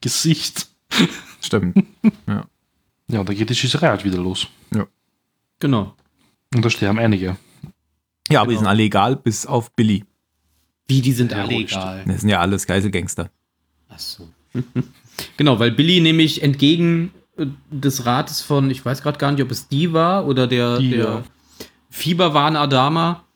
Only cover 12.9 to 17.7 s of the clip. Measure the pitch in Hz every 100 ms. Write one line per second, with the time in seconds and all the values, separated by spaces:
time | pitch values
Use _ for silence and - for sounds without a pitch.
12.9 | 92 87 - 87 _ _ _ _ _ _
13.9 | - - - 82 _ _ 123 127 - -
14.9 | _ _ - - - 147 117 117 113 156
15.9 | 180 160 160 156 - 147 139 143 170 170
16.9 | 170 170 - _ - 147 139 _